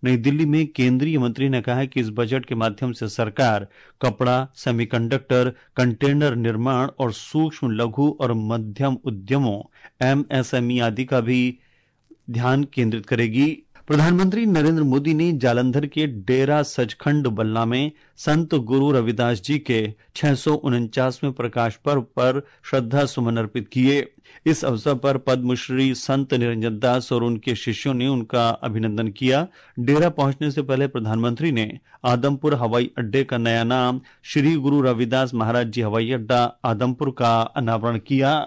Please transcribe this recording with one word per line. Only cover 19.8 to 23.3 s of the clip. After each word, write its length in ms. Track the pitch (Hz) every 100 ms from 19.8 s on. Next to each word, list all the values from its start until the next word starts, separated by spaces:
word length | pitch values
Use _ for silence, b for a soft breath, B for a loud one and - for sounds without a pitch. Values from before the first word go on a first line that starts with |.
| 107 110 b -
छह 180 | 147
सौ 200 | 135 -
उनचासवें 760 | 147 139 120 117 123 127 123 143
प्रकाश 440 | 127 120 123 117 104
पर्व 160 | - 143 113
पर 280 | - 127 131 139 b
श्रद्धा 400 | - 135 117 135 139
सुमन 300 | - 117